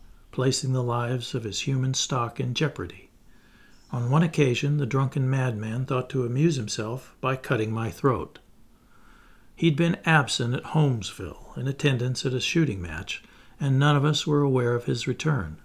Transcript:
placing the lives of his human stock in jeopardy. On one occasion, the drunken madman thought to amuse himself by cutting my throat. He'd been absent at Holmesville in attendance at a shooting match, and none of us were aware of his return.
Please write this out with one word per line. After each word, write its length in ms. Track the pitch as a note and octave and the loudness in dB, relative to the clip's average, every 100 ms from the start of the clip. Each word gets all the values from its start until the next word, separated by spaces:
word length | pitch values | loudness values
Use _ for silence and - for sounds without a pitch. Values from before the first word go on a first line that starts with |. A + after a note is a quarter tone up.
| - - - | -20 -20 -10
placing 400 | - C3 B2+ C3 | 0 0 2 0
the 100 | C3 | 0
lives 520 | A#2+ A#2+ A#2+ B2+ A#2 | 0 0 -2 -2 -4
of 100 | B2+ | -6
his 160 | A2 F#2+ | -4 -4
human 340 | - C3+ C3 | -2 0 0
stock 440 | C3 - C3 A#2 - | 0 -2 -2 -2 -2
in 140 | B2 | -4
jeopardy. 580 | A#2+ D3+ - F2+ - - _ - - - - - - - | 0 -2 -2 -10 -12 -20 _ -20 -20 -20 -20 -20 -20 -10
On 180 | B2+ A#2+ | -4 2
one 120 | D3 | 4
occasion, 540 | E3+ D#3+ C3+ A#2+ C#3 D3 | 4 4 2 2 0 0
the 100 | C3+ | 0
drunken 420 | C3+ C3+ D3 C3 | 0 0 0 0
madman 560 | C3+ B2+ G#2+ A2 A2+ C3 | 2 0 -2 -4 -4 -2
thought 240 | C3 B2+ | -2 -2
to 140 | C3+ | -2
amuse 320 | A#2+ B2+ E3 C3+ | 0 2 2 2
himself 600 | G#2+ - A2 B2+ - - | -2 -6 -6 -8 -10 -6
by 160 | C3 C3 | -2 -2
cutting 360 | - A#2+ A2 | 0 0 0
my 180 | A2 A2+ | -2 -4
throat. 480 | - C#3 G#2+ D#2 - - - - - _ - - - - - - - | 0 2 2 -2 -12 -20 -20 -20 -20 _ -20 -20 -20 -20 -20 -20 0
He'd 200 | E3 C#3+ | 2 4
been 220 | E3+ - | 2 0
absent 500 | - D#3 B2+ - A#2+ | 4 4 4 0 -2
at 100 | B2 | -2
Holmesville 920 | - D#3+ D3 A#2+ F#2+ - F#2 - - - | 0 2 4 2 -4 -10 -10 -12 -14 -6
in 100 | B2+ | -6
attendance 600 | C3 D3 B2+ B2 B2+ C#3 | 0 0 2 0 -2 -2
at 80 | |
a 60 | B2 | -2
shooting 420 | - E3 D3 G2 | 0 2 0 0
match, 400 | E2+ D#2 - - - - - - | -6 -8 -10 -12 -14 -20 -20 -6
and 200 | C#3 C3+ | 0 4
none 180 | D3 C#3+ | 4 4
of 80 | |
us 220 | D3 D3 - | 4 0 2
were 160 | D3 | 2
aware 320 | C#3+ C3 A#2+ | 4 2 2
of 100 | A#2+ | 0
his 220 | - B2 - | 0 -2 -2
return. 540 | A#2+ D#3+ C#3 D#2+ D#2 | -2 0 -2 -2 -10